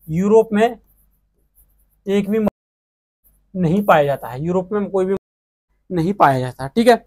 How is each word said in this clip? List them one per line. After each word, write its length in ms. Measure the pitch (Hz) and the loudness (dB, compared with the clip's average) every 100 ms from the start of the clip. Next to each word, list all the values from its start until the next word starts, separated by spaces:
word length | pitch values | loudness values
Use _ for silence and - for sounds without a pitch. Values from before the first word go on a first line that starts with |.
| - | -6
यूरोप 420 | 160 196 220 220 | -4 4 4 4
में 240 | 208 233 233 _ _ _ _ _ _ _ _ _ _ _ _ 202 | 0 0 -2 _ _ _ _ _ _ _ _ _ _ _ _ -2
एक 240 | 202 196 | -2 0
भी 160 | 214 208 _ _ _ _ _ _ _ _ _ _ 185 | -2 -2 _ _ _ _ _ _ _ _ _ _ -4
नहीं 280 | 170 190 | 0 0
पाया 200 | 208 165 143 | 2 2 2
जाता 240 | 131 113 | -4 -8
है, 140 | 127 | -10
यूरोप 260 | 165 185 185 | -4 -4 -4
में 180 | 208 196 | -6 -4
कोई 160 | 196 185 | -2 -2
भी 100 | 196 _ _ _ _ _ _ _ | -4 _ _ _ _ _ _ _
नहीं 240 | 180 165 202 | -4 -2 2
पाया 240 | 156 131 | 2 2
जाता 240 | 127 - | -4 -8
है, 60 | 135 | -6
ठीक 180 | - 240 | 0 2
है। 160 | 226 | 2